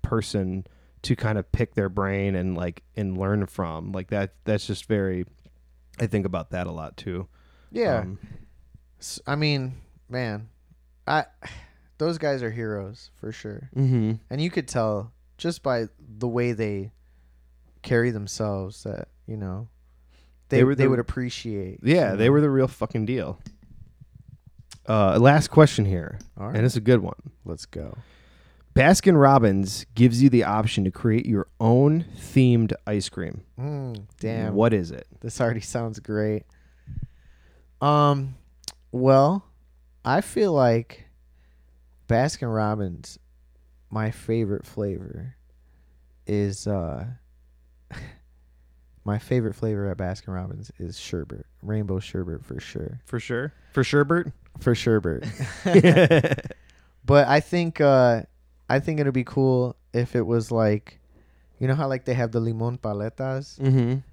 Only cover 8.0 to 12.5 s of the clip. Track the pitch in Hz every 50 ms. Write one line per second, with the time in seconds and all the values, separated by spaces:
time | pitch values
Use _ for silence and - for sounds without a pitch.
8 | 101 92 95 - - - - - - _ _ _ _ _ _ - _ _ _ _
9 | - - - - - - 143 147 151 151 147 139 131 127 127 120 - _ _ _
10 | _ _ 120 127 127 113 107 104 110 110 _ _ _ _ _ _ _ _ _ _
11 | _ - 147 156 - - _ _ - - - - - - _ _ _ _ _ _
12 | 151 165 170 160 156 147 139 131 123 113